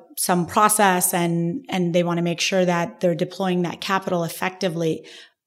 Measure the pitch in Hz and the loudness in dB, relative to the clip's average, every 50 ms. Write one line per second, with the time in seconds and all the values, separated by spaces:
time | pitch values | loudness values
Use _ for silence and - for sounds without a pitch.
0 | - - - - - - 185 180 170 - - 226 214 208 - - 208 190 180 180 | -10 -18 -10 -8 -2 0 0 0 0 0 2 4 4 4 4 4 4 4 4 4
1 | 180 - - 175 175 170 170 170 170 170 165 - - - - 185 180 170 165 180 | 2 0 0 0 0 0 0 0 0 0 -2 -4 -8 -4 -2 0 0 2 2 2
2 | 175 175 170 170 170 175 170 165 - - 196 185 180 175 175 170 170 165 - - | 2 2 0 0 0 -2 0 -2 -2 0 2 2 2 2 2 0 -2 -4 -4 -2
3 | - 175 170 156 180 175 - - 196 185 180 180 175 165 - - - - 196 190 | 0 0 2 0 -2 -4 -4 -4 -2 -2 0 0 0 -2 -4 -8 -4 -2 -2 -2
4 | 190 190 180 170 165 160 - - 180 185 185 - 208 180 160 170 165 160 - - | -2 -2 -2 -2 -2 -4 -6 -4 -6 -6 -4 -4 -4 -4 -2 -2 -2 -2 -2 -4
5 | - - - - - - _ _ _ | -6 -16 -20 -20 -20 -20 _ _ _